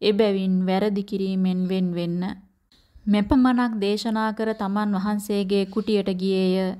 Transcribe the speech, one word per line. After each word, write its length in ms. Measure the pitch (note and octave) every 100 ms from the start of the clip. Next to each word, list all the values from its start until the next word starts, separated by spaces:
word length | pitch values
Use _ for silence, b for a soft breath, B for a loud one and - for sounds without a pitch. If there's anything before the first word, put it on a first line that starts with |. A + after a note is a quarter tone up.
එබැවින් 540 | G3+ G#3 G#3+ G3 F#3+ F#3
වැරදි 400 | F#3 F#3+ G#3 G3+
කිරීමෙන් 580 | G3 G3 F#3+ F#3+ F#3 F#3 F#3
වෙන් 200 | F#3+ F3+
වෙන්න." 340 | F3 E3+ F3 F#3 - - _ _ b b - G#3
මෙපමණක් 680 | G#3 G#3 C4+ B3+ B3 B3 A3
දේශනා 560 | G3 G#3+ A#3 A3 A3
කර 160 | G#3+ A3
තමන් 360 | A3 G3 G3+ G#3
වහන්සේගේ 720 | F#3+ G#3 G#3 G#3 G3+ F#3+ G3+ F#3+
කුටියට 440 | G#3+ G#3+ G#3 G3
ගියේය. 600 | F3+ F#3+ F#3+ F#3 F#3 F#3